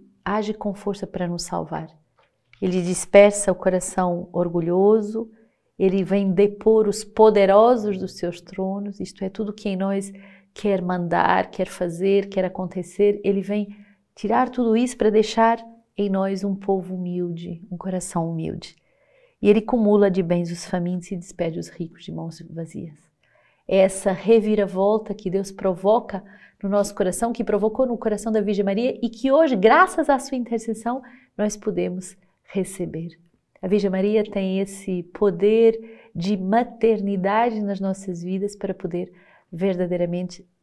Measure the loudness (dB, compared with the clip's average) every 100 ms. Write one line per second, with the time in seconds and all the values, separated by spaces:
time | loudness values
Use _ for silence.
0 | _ _ -4 -2 -4 -6 -8 -6 -8 -8
1 | -8 -6 -4 -6 -6 -6 -6 -8 -10 _
2 | _ _ _ _ _ _ -2 0 -2 -4
3 | 4 6 6 4 -2 -2 0 -2 -2 -2
4 | -2 -2 -4 -4 -2 -2 0 4 4 4
5 | 2 -6 -10 -14 _ _ _ -2 0 2
6 | 0 0 2 4 2 2 4 4 4 -2
7 | -2 6 6 8 6 8 6 4 0 -4
8 | -6 -6 -8 -8 -12 -8 -6 -6 -8 -10
9 | -12 -8 -8 -6 -8 -6 -6 -4 -2 -2
10 | -6 -12 -20 -20 _ -6 -2 0 -2 -4
11 | 0 2 4 2 0 -6 -8 -6 -6 -2
12 | 2 2 0 -2 -4 -4 -8 -8 -8 0
13 | 2 2 0 -2 -2 -4 -6 -12 -20 _
14 | _ _ 0 0 0 0 2 2 0 0
15 | 2 4 2 4 2 2 -6 -20 _ -6
16 | -2 0 -2 -2 -4 -4 -2 -2 -4 -8
17 | -6 -4 -6 -8 -10 -12 -12 -10 -6 -6
18 | -6 -4 -4 -4 -6 -8 -12 -20 _ _
19 | _ _ _ _ 4 4 2 2 4 4
20 | 4 2 0 -2 -2 -8 -6 -4 -2 -6
21 | -8 -12 -10 -8 -6 -6 -10 -12 -14 -14
22 | -14 -12 -12 -14 -16 -14 -12 -12 -14 -16
23 | _ _ _ _ _ _ 0 2 2 2
24 | -4 0 4 4 4 0 0 0 2 0
25 | -2 -8 -4 -4 -4 -4 -2 0 2 2
26 | 0 -10 -12 -20 -20 _ -2 0 0 -2
27 | -2 -2 -4 -2 -2 0 0 0 -2 -2
28 | -2 -2 -2 0 0 0 0 0 -2 -2
29 | -6 -2 2 4 4 4 6 8 6 2
30 | 2 0 0 -6 -4 -4 -4 -6 -6 -8
31 | -10 -20 _ -4 -4 -4 -4 -2 -4 -6
32 | -10 -18 _ _ -8 -4 -4 -6 -8 -6
33 | -10 -14 _ _ _ _ 0 0 2 0
34 | 2 0 0 -2 -2 -2 -4 -6 -6 -6
35 | -6 0 0 2 4 6 4 2 -4 -20
36 | -14 -6 -2 -2 0 0 -2 0 0 0
37 | -2 -2 0 0 0 -2 -4 -4 -4 -6
38 | -8 -8 -6 -4 -6 -6 -8 -6 -6 -6
39 | -8 -12 _ _ _ -4 -2 -2 -2 -2
40 | -2 -4 -8 -12 -20 _